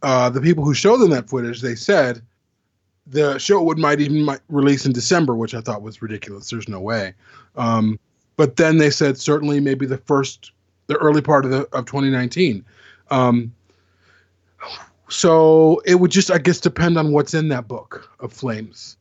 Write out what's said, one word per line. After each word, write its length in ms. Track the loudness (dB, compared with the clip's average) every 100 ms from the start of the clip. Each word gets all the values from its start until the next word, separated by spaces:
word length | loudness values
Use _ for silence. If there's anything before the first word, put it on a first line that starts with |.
uh, 280 | 0 0 0
the 100 | 0
people 240 | 0 0
who 80 | 0
showed 260 | 0 4 4
them 120 | 4
that 180 | 2 -2
footage, 320 | -6 -6 -8
they 140 | -8
said 480 | -8 0 2 2 -2 -12 _ _ _ _ _ _ _ _
the 320 | -2 -2 -2
show 220 | 0 0
would, 160 | 2 0
might 220 | 0 0
even 220 | 0 0
might 180 | -2 -4 _
release 380 | 0 2 2 0
in 60 |
December, 420 | -2 0 0 0
which 200 | -2 -6
I 60 | -8
thought 220 | -10 -10
was 180 | -12 -14
ridiculous. 480 | -12 -12 -14 -18 -12
There's 180 | -12 -10
no 120 | -12
way. 340 | -6 -6 -6 -12 _ -20 _ -6
Um, 420 | -2 0 0 -4 _ _ _ 0
but 200 | 0 2
then 220 | 2 4
they 120 | 2
said 280 | 2 -2 -2
certainly 400 | -2 -2 0 -2
maybe 260 | -2 -2
the 140 | -4 -6
first, 540 | _ 0 0 -8 -20 _ _ _ _
the 100 | 0
early 240 | 2 2
part 240 | 2 0
of 60 | 2
the, 180 | -2 -4
of 140 | -8 -6
twenty 240 | -4 -2
nineteen. 540 | 0 -2 0 -2 -2 -10 _ -20 _ _
Um, 420 | 0 2 0 -2 -14 _ _ _ _ _ _ _ _ _ _ -18 -18 -20 _ _
so 760 | -2 2 6 6 6 6 4
it 120 | 4 4
would 140 | 4
just, 200 | 2 2
I 80 | 0
guess, 220 | 0 0
depend 360 | -2 0 0 2
on 140 | 2
what's 220 | 0 0
in 140 | -2 -2
that 180 | -4 -6
book 420 | -14 -14 -20 -20 _
of 120 | -16
Flames 640 | -10 -8 -8 -12 -18 -20 -20